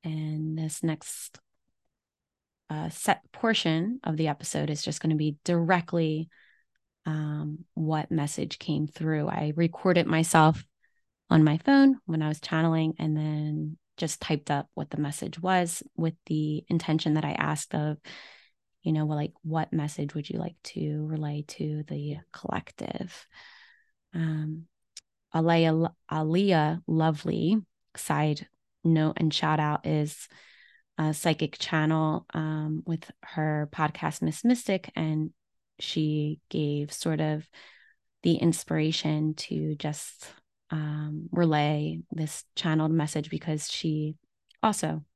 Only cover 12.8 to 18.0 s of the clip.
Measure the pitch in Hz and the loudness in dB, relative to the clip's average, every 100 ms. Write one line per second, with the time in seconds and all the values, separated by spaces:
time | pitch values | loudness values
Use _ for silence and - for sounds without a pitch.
12.8 | 160 160 160 151 156 151 151 151 156 160 | 2 0 0 0 0 -2 -2 -4 -4 -8
13.8 | _ - 165 - - 151 - 143 - - | _ -6 -6 -4 -2 -2 0 -2 -2 -10
14.8 | 156 - 147 147 - - 180 185 175 170 | -8 -4 -4 -4 -8 -6 0 2 2 -4
15.8 | - - 165 160 - 156 151 151 - 170 | -10 -2 -2 -2 -4 -2 0 -4 0 0
16.8 | - 156 156 156 147 - 151 151 - 156 | 2 0 2 0 0 -2 0 -2 -2 -2
17.8 | 151 151 | -2 -4